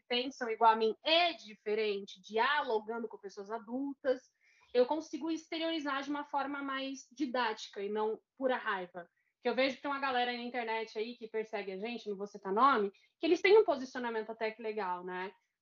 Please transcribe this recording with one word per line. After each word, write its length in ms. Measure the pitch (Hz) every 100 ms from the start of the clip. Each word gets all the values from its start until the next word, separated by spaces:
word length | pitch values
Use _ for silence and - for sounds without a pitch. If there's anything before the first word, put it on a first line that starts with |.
| -
pensam 420 | 247 262 - 226
igual 220 | 220 226
a 40 | 226
mim 200 | 220 -
e 300 | 294 330 349 -
diferente, 880 | 208 214 214 214 214 202 196 190
dialogando 840 | 185 220 254 294 269 214 214 233 233
com 100 | 202
pessoas 340 | 196 208 196
adultas, 680 | 220 214 247 277 277 269 262 - _ _ _ _
eu 120 | 240 247
consigo 460 | 311 - 285 320
exteriorizar 720 | 320 - 330 330 330 285 277
de 60 | 277
uma 140 | 294 285
forma 360 | 285 269 285
mais 460 | 277 269 269 269 -
didática 680 | - 269 247 226 220 - 208
e 80 | 196
não 300 | - 220 220 _ -
pura 180 | 262 247
raiva. 540 | 220 196 175 180 175 _ _ _
Que 80 | 247
eu 60 | 226
vejo 200 | 269 247
que 40 |
tem 100 | 294
uma 80 | 277
galera 320 | 269 247 247
na 80 | 240
internet 540 | 240 247 226 226 220 220
aí 180 | 233 240
que 120 | 214
persegue 440 | 220 214 208 196
a 60 | 190
gente, 320 | 226 233 214
não 60 | 196
vou 100 | 202
citar 260 | 202 196
nome, 380 | 202 269 240 202 - _ _
que 60 | 320
eles 160 | 349
têm 160 | 381 440
um 80 | 415
posicionamento 640 | 269 262 254 240 226 214
até 220 | 220 220
que 100 | 220
legal, 420 | 220 214 190 180
né? 280 | 185 180 190 - _ _